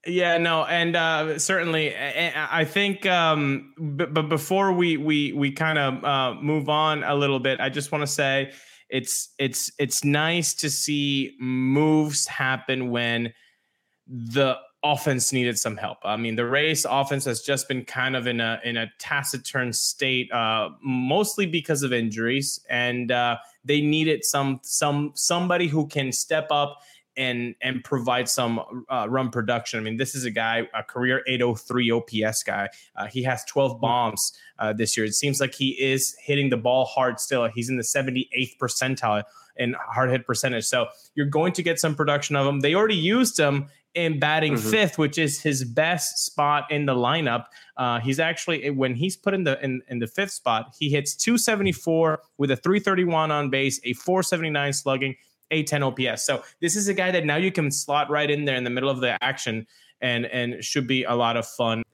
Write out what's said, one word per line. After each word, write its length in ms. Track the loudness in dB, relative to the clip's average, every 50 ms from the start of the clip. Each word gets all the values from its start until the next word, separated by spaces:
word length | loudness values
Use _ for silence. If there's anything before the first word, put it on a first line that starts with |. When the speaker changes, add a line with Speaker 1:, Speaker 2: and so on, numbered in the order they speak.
| -6
Speaker 1:
Yeah, 320 | -2 0 2 2 4 4
no, 280 | 2 2 2 2 2 2
and, 320 | 2 2 2 2 2 2
uh, 420 | 2 2 2 2 0 0 -2 -2 -2
certainly, 560 | 0 0 0 0 0 0 0 0 0 0 -2
I, 320 | -4 -6 -4 -2 0 -2
I, 320 | 0 0 -2 -2 0 2 0
I 60 | 0
think, 400 | 2 2 0 2 2 0 0 0
um, 680 | 2 4 4 4 4 4 2 2 0 0 -2 -4 -12 _ -8 -8 -6 -2
b-, 80 | -2 -2
but 240 | 0 0 0 0
before 460 | 2 0 -2 0 0 2 2 4 4 4
we, 240 | 4 2 2 2
we, 340 | 0 2 2 2 2 0 0
we 180 | 0 0 0 0
kinda, 340 | 0 0 0 2 2 2 2 2 0 0 0
uh, 280 | 0 2 2 2 0 -2 -2
move 260 | -2 0 0 0 2
on 380 | 2 2 2 4 2 2 0 0
a 100 | 0 0
little 240 | 2 2 2 0 2
bit, 220 | 0 0 0 0
I 80 | -2 -2
just 240 | -2 -4 -6 -4 -2
wanna 120 | -2 -2
say 460 | -2 0 0 0 2 2 0 -2 -4 -10 -20 -20 -20 -20 -20 _ _
it's, 400 | -6 -4 -4 -2 -6 -6 -6 -8 _ -4
it's, 320 | -2 -2 -2 -4 -6 -6 -4 -4
it's 240 | -2 -2 -2 0 0
nice 500 | 2 2 2 2 2 0 0 0 -2 -2
to 140 | -2 -2 -2
see 680 | -2 -2 -2 -2 -2 0 0 0 0 0 -2 -4 -6 -6
moves 880 | -4 -2 -2 0 2 2 4 4 4 6 4 4 4 2 0 -2 -2
happen 640 | -2 -2 -2 0 0 0 -2 -2 -2 -2 -2 0 -2
when 420 | 0 0 0 0 0 0 -2 -4 -6 _ _ _ _ _ _ _ _ _ _ _ _ _ _
the 520 | -14 -10 -10 -8 -2 2 2 4 2 2 -2 -6 -20 _ _ 0
offense 480 | 0 0 2 2 0 0 2 0 0
needed 260 | 0 2 0 0 0
some 200 | 0 -2 -4 -4
help. 220 | -4 -8 -8 -8 _ -4
I 140 | -4 -4
mean, 180 | -2 -2 -2 -2
the 120 | -2 0
Rays 360 | 0 2 2 2 2 0 0 0
offense 400 | 0 0 0 0 0 -2 -2 -2
has 180 | -2 -4 -4
just 280 | -2 -2 -2 -2 -2 -4
been 160 | -6 -6 -6
kind 320 | -6 -4 -2 -2 0 0
of 100 | 0 -2
in 140 | -2 0 0
a, 180 | 0 -2 -2 -4 -4
in 100 | -4 -4
a 160 | -4 -4 -6 _ _
taciturn 720 | -6 -2 -2 -2 -2 -2 -6 -6 -8 -4 -2 -2 -2 0
state, 580 | -2 -2 -2 -2 -2 0 0 0 0 0 -2 -2 -2
uh, 380 | 0 0 2 2 0 0 -2 -6 -8 -4
mostly 640 | -2 0 0 2 2 2 2 2 0 0 -2 -2
because 360 | 0 0 -4 0 0 0 0
of 120 | 2 0 0
injuries, 680 | 0 0 0 -2 0 0 0 0 0 0 -2 -6 -8 _ -4
and, 400 | -2 0 0 0 0 -2 -2 0
uh, 280 | 2 2 2 2 0 -2 -6 -20 _ _ _
they 160 | 0 2 2
needed 460 | 4 2 2 2 2 2 0 0 0
some, 340 | -2 0 0 0 0 -2 -4 -6
some, 500 | -6 -2 0 0 0 0 0 -2 -4 -4
somebody 540 | -4 -2 0 0 0 2 0 2 2 2 0
who 180 | 0 0 -2
can 240 | 0 -2 -2 -2 -2
step 360 | -2 -4 -2 0 -2 -2 0 0
up 280 | 0 0 0 -2 -6 -16 -20 -20 -20 -20 _ _ _
and, 380 | -4 -4 -2 -2 -4 -4 -6 -8 _
and 220 | -6 -4 -4 -4 -4
provide 440 | -4 -4 -2 0 0 0 0 0
some, 320 | 0 0 0 0 0 0 -2 -4 -8 -12 -14 -8 -4
uh, 160 | -4 -4 -2
run 220 | 0 0 0 -2 0
production. 500 | -2 -2 0 0 0 0 -2 -4 -6 -6
I 40 | -4
mean, 140 | -4 -2
this 180 | -2 -4 -4 -4
is 100 | -6 -6
a 60 | -4
guy, 360 | -2 -2 0 0 0 0 -2 -4 -6
a 80 | -8
career 400 | -8 -6 -6 -2 0 2 0 0 0
eight 160 | -2 0 2 2
oh 100 | 2 0
three 380 | -2 -4 -2 0 2 2 4
O 100 | 2 0
P 220 | 0 -2 -2 0 0
S 180 | 0 0 -2
guy. 280 | -4 -2 -2 -2 -4 -6 -8 -16 -20 _ _
Uh, 100 | -10 -10
he 160 | -6 -4 -4
has 240 | -2 -2 -2 -2 -6
twelve 340 | -4 0 0 0 0 0 -2
bombs, 540 | 0 0 2 2 0 0 -2 -2 -4 -4 -6 -10 -20 -20 _
uh, 160 | -4 -2 -2 0
this 240 | 0 -2 -2 0
year. 80 | 0 -2
It 80 | 0 0
seems 260 | 0 0 0 0 0
like 140 | -2 -2 -2
he 260 | -2 -2 -2 0 0
is 360 | 0 0 2 0 0 -4 -4 -8
hitting 300 | -4 -2 0 2 2 2
the 80 | 0
ball 280 | 2 2 2 4 4 2
hard 340 | 2 0 0 0 0 0 -2
still. 280 | -4 -2 0 0 0 0 -2
He's 160 | -4 -4 -4
in 80 | -4
the 60 | -4 -2
seventy-eighth 720 | -2 -2 -2 -2 0 -2 -4 -4 -4 -4 -4 -4 -4 -4 _
percentile 640 | -4 -4 -2 -2 -2 -2 -2 0 0 0 0 0 -2 -6 -14 -20 -20 _ _
in 180 | -4 -2 -2 -2 -4
hard 300 | -8 -4 0 0 2 2
hit 160 | 2 0 0
percentage. 400 | -2 -4 -2 0 -2 -2 -2 -2
So 220 | 0 0 0 0 0 -6 -18 -20 -10 _
you're 140 | -2 -2
going 260 | 0 2 2 2 2 0
to 80 | 0
get 180 | 0 -2 0 0
some 140 | 0 -2 0
production 420 | 0 0 2 2 0 0 0 0
of 120 | 2 2
him. 140 | 2 2 2
They 120 | 2 2 4
already 220 | 4 4 2 2
used 440 | 2 2 2 4 4 2 2 2 2
him 280 | 4 4 4 0 -2 -4 -14 _ _ _ _
in 260 | 0 0 0 2 2
batting 340 | 2 2 2 2 2 2 2
Speaker 2:
Mm-hmm. 180 | 0 2 2
Speaker 1:
fifth, 260 | 4 4 4 2 4
which 220 | 2 0 2 2 2
is 200 | 0 0 0 0
his 240 | 0 0 0 0 -2
best 600 | 0 2 2 2 2 2 0 -2 -4 -2 -2 -4
spot 380 | -2 0 2 2 4 4 2 2 0
in 160 | -2 0 2
the 80 | 2 2
lineup. 500 | 2 2 2 2 2 2 0 0 0 -4 -8 -20 -20 -20 -18 _
Uh, 220 | -2 0 0 0 0
he's 200 | 0 0 0 2
actually, 520 | 2 0 0 -2 -2 -4 -4 -2 -2 -2
when 240 | 0 0 0 0 0
he's 200 | -2 -2 -4 -4
put 200 | -2 _ -2 0
in 80 | 2 0
the, 200 | 0 0 0 -2
in, 200 | -4 -4 -6 -6
in 120 | -8 -6 -4
the 80 | -4
fifth 240 | -4 -2 -4 -4 -4
spot, 420 | -4 -4 _ 0 0 0 -2 -6 -8 -4
he 100 | -2 0
hits 260 | 0 0 0 -2 -4
two 220 | -2 0 2 2
seventy-four 840 | 2 2 2 0 2 2 0 0 -2 -2 0 2 4 4 2 2 -2 -6 _ _ -2
with 100 | 0 0
a 60 | 0
three 240 | 0 2 2 2 2
thirty-one 500 | 2 2 2 2 2 2 2 2 2 2
on 220 | 0 0 0 0
base, 280 | 0 2 0 0 -2 -2 -4
a 100 | -6 -6
four 300 | -4 0 0 2 2 2
seventy-nine 500 | 0 0 -2 -2 -2 -2 0 0 0 -2
slugging, 420 | -2 0 0 0 0 0 -4 -6 _ _ _ _ _ _ _
eight 160 | -2 -2 0
ten 160 | 0 0 0 0
O 80 | 0
P 160 | 0 0 -2
S. 180 | -2 -2 -2 0
So 160 | -2 -2 -2 -4 -12 -8 _
this 140 | -2 0 0
is 120 | 0 0
a 80 | 0 0
guy 160 | 0 0 2
that 140 | 2 2 2
now 100 | 2 2
you 160 | 2 2 0
can 180 | 0 0 0 0
slot 400 | -2 -4 -2 0 0 0 2 2
right 220 | 0 0 2 2
in 140 | 0 0 0
there 100 | 0 0
in 80 | 0 -2
the 80 | -2
middle 180 | -2 0 0 0
of 120 | 0 0
the 220 | 0 0 0 0 -2
action 440 | -2 -2 -2 -4 -4 -4 -4 -6 _ _ -20 -20 _ _ _
and, 240 | -2 -2 0 -2 -2
and 380 | -2 -2 -2 -2 -2 -4 -6 -6
should 240 | -4 -2 -2 0
be 160 | 0 0 0 0
a 100 | 0 2
lot 240 | 2 2 2 2
of 80 | 0 -4
fun. 380 | -4 -4 -2 0 0 0 -2 -4 _